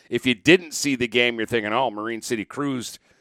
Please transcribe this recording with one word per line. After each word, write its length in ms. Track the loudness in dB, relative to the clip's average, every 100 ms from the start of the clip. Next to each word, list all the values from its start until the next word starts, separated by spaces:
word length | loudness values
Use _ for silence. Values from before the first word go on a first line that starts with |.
| -4
if 160 | -2 0
you 100 | 2
didn't 380 | 6 4 4
see 220 | -6 -2 -2
the 120 | 0
game, 300 | 2 2 0
you're 100 | -2
thinking, 240 | -2 0
"Oh, 180 | -2 -2
Marine 320 | -4 -8 -6
City 220 | -4 -6
cruised," 560 | -6 -6 -4 -4 -8 -14 _ _